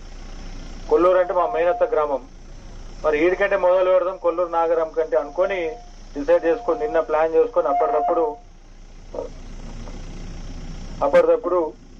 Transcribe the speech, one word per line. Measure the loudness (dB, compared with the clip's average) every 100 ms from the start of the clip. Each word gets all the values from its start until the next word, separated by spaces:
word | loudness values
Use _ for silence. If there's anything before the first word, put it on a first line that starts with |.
| -16 -16 -14 -14 -12 -12 -12 -10 0
కొల్లూరు | 4 6 4
అంటే | 2 0
మా | 0
మేనత్త | 2 2 2 2
గ్రామం, | 0 0 -2 -6 -18 -18 -18 -16 -16 -16 -4
మరి | 0 2
ఈడికంటే | 2 2 0 2 4
మొదలు | 4 4
పెడదాం | 4 2 -2
కొల్లూరు | -2 0 0 0
నాగారం | 2 2 0 -2
కంటే | 0 0
అనుకొని | -2 -2 -2 -2 -4 -8 -14 -18 -12
డిసైడ్ | -4 2 4 4
చేసుకొని | 0 0 -2
నిన్న | 0 0 0
ప్లాన్ | 0 2 4
చేసుకొని | 2 2 2
అప్పటికప్పుడు, | 2 2 0 0 0 0 -4 -16 -20 -20 -20 -20 -20 -14 -10 -10 -12 -14 -14 -12 -12 -12 -12 -12 -12 -12 -12 -12 -12 -12 -12 -10 -4 4
అప్పటికప్పుడు | 6 6 4 2 0 0 -6 -20